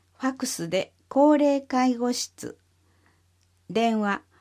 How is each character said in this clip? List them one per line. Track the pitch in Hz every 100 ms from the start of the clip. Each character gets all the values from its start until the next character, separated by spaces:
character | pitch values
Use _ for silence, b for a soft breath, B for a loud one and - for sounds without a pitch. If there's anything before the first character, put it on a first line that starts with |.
| b -
フ | 262
ァ |
ッ |
ク | 262 254
ス | - 170
で | 185 - _ -
高 | 262 294 294
齢 | 285 277
介 | 277 254 254 240
護 | 240
室、 | 254 - - - - _ _ _ _ _ _ _ _ _ _ -
電 | 185 226 220
話 | 208 196 _ _